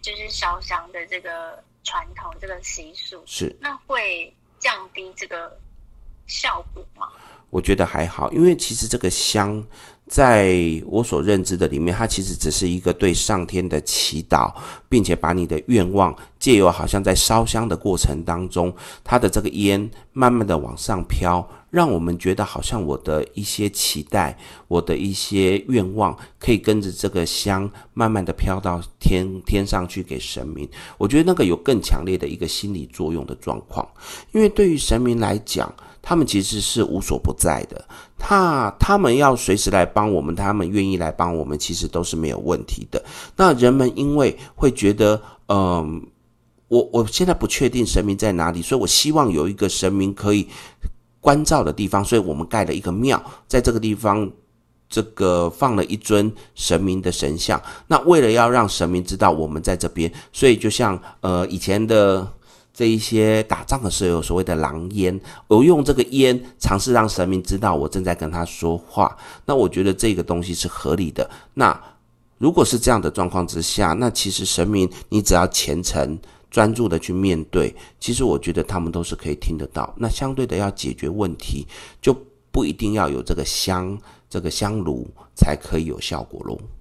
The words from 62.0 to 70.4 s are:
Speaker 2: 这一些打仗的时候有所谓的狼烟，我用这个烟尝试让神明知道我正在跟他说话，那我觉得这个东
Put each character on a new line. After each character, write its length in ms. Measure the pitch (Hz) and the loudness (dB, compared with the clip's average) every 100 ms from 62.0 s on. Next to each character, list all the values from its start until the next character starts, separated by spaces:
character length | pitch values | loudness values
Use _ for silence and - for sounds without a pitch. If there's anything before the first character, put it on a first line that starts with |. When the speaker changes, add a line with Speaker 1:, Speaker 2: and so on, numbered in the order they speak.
| 101 95 98 - _ - _ | 6 4 -2 -12 _ -20 _
Speaker 2:
这 140 | - 117 | 0 2
一 100 | 110 | 2
些 460 | - 110 107 110 | 0 2 4 2
打 200 | 110 - - | 0 -6 -2
仗 180 | 135 | -4
的 80 | 104 | -2
时 140 | - 92 | -2 0
候 60 | |
有 100 | 85 | 0
所 140 | 78 87 | 0 -2
谓 80 | |
的 120 | 90 80 | -2 -2
狼 340 | 76 80 90 | -2 -4 -8
烟， 280 | 104 90 95 - - _ | -2 -2 -2 -10 -20 _
我 160 | 107 | 6
用 200 | 147 165 | 8 6
这 100 | 139 | 4
个 80 | 127 | 2
烟 380 | 120 135 131 123 123 - | 2 4 4 4 -4 -6
尝 220 | - 98 | -2 -2
试 120 | 127 | 2
让 160 | 120 110 | 2 2
神 200 | - 90 | 0 0
明 140 | 92 | 0
知 120 | 90 98 | -2 -2
道 200 | 104 80 | 0 0
我 120 | 76 | -2
正 160 | 95 | -2
在 120 | 92 87 | -2 -2
跟 160 | 80 | -4
他 120 | 85 | -4
说 320 | 85 - 85 85 | -6 -4 -2 -2
话， 400 | - - 98 - - - - | -4 0 0 0 -20 -14 -2
那 80 | |
我 160 | 139 95 | 2 2
觉 140 | 85 | 2
得 100 | 98 | 0
这 220 | 95 113 90 | 2 0 0
个 80 | |
东 180 | 82 87 | -2 -4